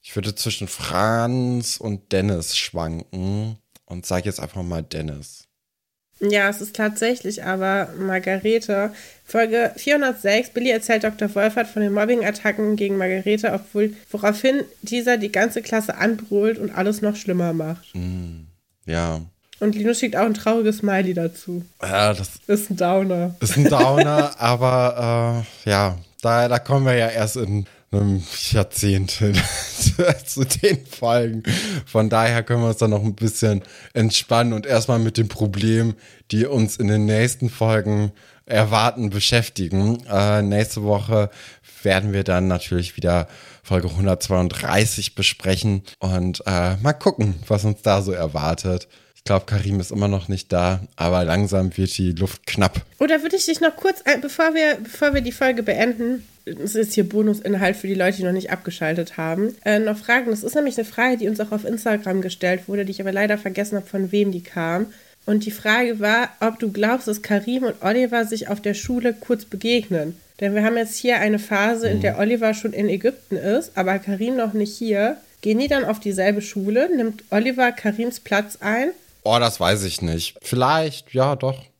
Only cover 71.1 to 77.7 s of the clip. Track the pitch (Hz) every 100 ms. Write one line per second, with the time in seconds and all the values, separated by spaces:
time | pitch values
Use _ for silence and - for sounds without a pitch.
71.1 | 240 208 208 208 208 208 226 226 202 196
72.1 | 147 208 240 220 214 226 202 208 190 220
73.1 | - - 190 190 233 339 - 185 196 196
74.1 | 196 226 254 226 214 208 - 226 202 214
75.1 | 302 - _ 214 214 285 285 233 214 208
76.1 | 190 190 208 208 202 196 220 330 330 226
77.1 | 214 - 202 233 247 247